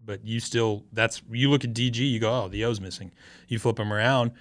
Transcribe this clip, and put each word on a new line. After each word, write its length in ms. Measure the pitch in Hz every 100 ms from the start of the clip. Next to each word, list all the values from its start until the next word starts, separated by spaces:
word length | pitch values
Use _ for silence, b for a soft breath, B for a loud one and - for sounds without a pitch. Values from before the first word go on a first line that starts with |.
| 107
but 180 | 101 110
you 140 | 117
still, 460 | - 117 113 104 -
that's, 280 | 110 113 - -
you 200 | 117 139
look 160 | 143 123
at 80 |
D 160 | 113 123
G, 160 | 117 139
you 140 | 113
go, 240 | 110 123
"Oh, 40 | 95
the 160 | 101
O's 160 | 113 110
missing." 320 | 95 - 92 - B B B
You 100 | 117
flip 180 | 120 113
'em 120 | 104
around, 400 | 104 117 127 120 -